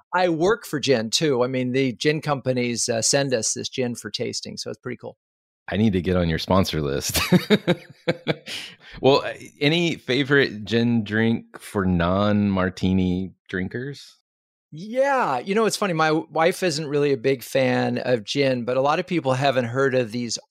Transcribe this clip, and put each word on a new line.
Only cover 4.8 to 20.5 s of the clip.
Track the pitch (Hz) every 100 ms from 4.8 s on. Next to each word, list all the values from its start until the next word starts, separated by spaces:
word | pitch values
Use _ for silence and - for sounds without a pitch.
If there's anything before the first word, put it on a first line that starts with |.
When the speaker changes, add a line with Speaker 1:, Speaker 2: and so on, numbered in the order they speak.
Speaker 1:
pretty | 127 120
cool. | 113 - _ _ _ _ -
Speaker 2:
I | 92
need | 110
to | 92
get | 92 90
on | 82
your | 80
sponsor | - 92 92 78
list. | 71 69 - - -
<laughs> | 180 - 208 - 170 - - - 170 - - - - - - - -
Well, | 131 143 110
uh, | 113 120 -
any | 143 170 170 101
favorite | - 127 135 143 135 107
gin | 98 113 120 117
drink | 101 107 113 113 - -
for | - 104 92
non-martini | 90 85 95 104 104 101 95 92 - 92 95 90 90 92 - -
drinkers? | 95 92 120 135 139 - _ _ _ _ _ _
Speaker 1:
Yeah. | 151 208 247 277 269 190 127
You | 170
know, | 196 214
it's | -
funny. | 202
My | 160 156
w-, | 156 160
wife | 160 170 180
isn't | 185 143 151
really | 147 147
a | 131
big | 131 135
fan | - 139 127 123 123 120
of | 123 123
gin, | 101 143 135 127
but | 117 127
a |
lot | 139 160
of | 175
people | 170 131
haven't | 127 143 127 117
heard | 123 139 127
of | 117
these | 120 120 - -